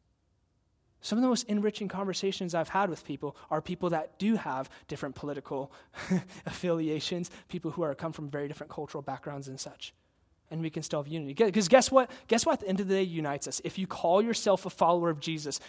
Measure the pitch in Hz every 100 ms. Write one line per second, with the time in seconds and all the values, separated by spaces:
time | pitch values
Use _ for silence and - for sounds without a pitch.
0 | _ _ _ _ _ _ _ _ _ _
1 | - 214 254 233 - 208 208 - 196 185
2 | 196 175 196 190 180 170 156 190 196 156
3 | - 139 143 - - 151 - 175 180 165
4 | 160 - 202 214 156 131 135 - - 147
5 | 143 131 147 143 - 139 139 - - -
6 | - 185 - - - - 180 165 160 156
7 | - 175 175 - - 180 160 160 160 135
8 | 165 156 147 147 143 147 151 - 147 151
9 | 135 135 156 139 135 135 147 - - -
10 | _ _ _ _ - 160 160 160 147 151
11 | 143 165 139 143 220 196 170 254 - 262
12 | - - - 226 226 208 202 190 190 190
13 | 190 165 151 143 - - 170 - 185 -
14 | 170 185 233 220 214 185 175 - 175 175
15 | 170 151 165 156 147 -